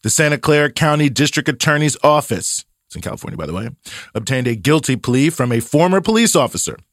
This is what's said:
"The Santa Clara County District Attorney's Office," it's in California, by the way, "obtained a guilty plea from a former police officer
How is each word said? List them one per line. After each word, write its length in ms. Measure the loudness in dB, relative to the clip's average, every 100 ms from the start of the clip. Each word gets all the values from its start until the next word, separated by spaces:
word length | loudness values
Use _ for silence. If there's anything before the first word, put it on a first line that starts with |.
"The 80 | -2
Santa 280 | 0 2 0
Clara 340 | 2 2 2
County 360 | 0 0 2 2
District 400 | 2 0 0 -2
Attorney's 480 | -2 0 2 0 2
Office," 600 | 2 2 0 -6 -4 -8 -10 _ _
it's 80 | -12
in 40 |
California, 360 | -10 -10 -12 -10
by 100 | -8
the 60 |
way, 160 | -8 -8 -12 -18 -18 -10
"obtained 360 | -8 -4 -2 -2
a 80 | -2
guilty 400 | 2 2 2 -4
plea 340 | 0 2 2
from 220 | 0 0
a 80 | 0
former 400 | 0 2 4 2
police 340 | 2 2 4
officer 420 | 2 0 -2 -8 -8 _